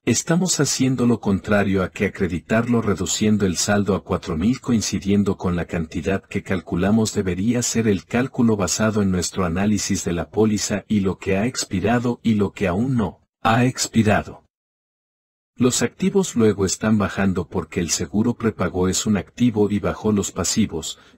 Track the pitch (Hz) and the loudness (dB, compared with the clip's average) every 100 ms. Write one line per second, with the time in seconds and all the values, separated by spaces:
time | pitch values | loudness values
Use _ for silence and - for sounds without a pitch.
0 | - 120 - 165 180 - 139 - 131 127 | -2 0 2 0 2 0 0 2 0 2
1 | 120 113 107 95 - 104 101 98 90 - | 2 2 0 -2 2 0 2 0 -2 -2
2 | 98 - 92 85 - 110 117 117 104 90 | -4 -2 -4 -4 0 0 2 0 0 -2
3 | 92 - 107 107 98 82 - 104 98 92 | -2 0 2 2 0 0 0 0 2 -2
4 | - 90 - 82 98 131 - 117 - 92 | -2 -4 -4 -2 0 -2 0 -2 0 -4
5 | 92 104 101 92 92 87 82 87 80 - | 0 2 2 0 -2 -2 -4 -6 -4 -4
6 | - - - 202 - - - 85 92 110 | -2 -4 -4 -8 -4 -4 -2 0 2 2
7 | 107 - 92 90 107 123 120 117 113 95 | 2 -2 -2 -2 0 0 0 0 0 0
8 | - 120 135 - 117 107 90 - 110 107 | -2 -2 -2 0 2 2 0 0 0 2
9 | 95 92 85 - 90 85 104 104 - 98 | 0 0 -2 -2 -2 0 0 0 -2 -4
10 | - 87 80 - 110 104 - 104 - 107 | -2 -4 -4 2 2 2 -2 -4 0 0
11 | 95 85 - 95 117 - - 95 98 120 | 0 -2 -2 -2 -2 -4 -4 -2 0 0
12 | 120 120 - 107 98 - 98 90 123 123 | -2 -2 0 2 0 0 -2 0 0 0
13 | 95 - _ _ - 117 127 - - 113 | -2 -6 _ _ 0 2 2 0 -2 2
14 | 107 92 - - _ _ _ _ _ _ | 2 2 -2 -14 _ _ _ _ _ _
15 | _ _ _ _ _ _ 247 247 240 - | _ _ _ _ _ _ 0 2 -2 0
16 | 190 196 190 - 107 101 92 - 110 110 | 0 0 0 2 2 4 -2 0 2 2
17 | 95 - 98 92 85 95 80 - 85 - | 0 0 0 0 -4 -6 -4 -4 -2 -4
18 | 87 104 120 117 110 - 87 90 92 90 | -2 0 0 0 -4 -2 -4 0 0 0
19 | 107 101 - - 123 107 101 101 87 82 | 0 -2 -2 0 0 2 0 0 -2 -2
20 | 107 104 95 - 87 - 107 80 - - | 0 0 -2 -4 -2 0 0 -2 -10 -14
21 | - | -20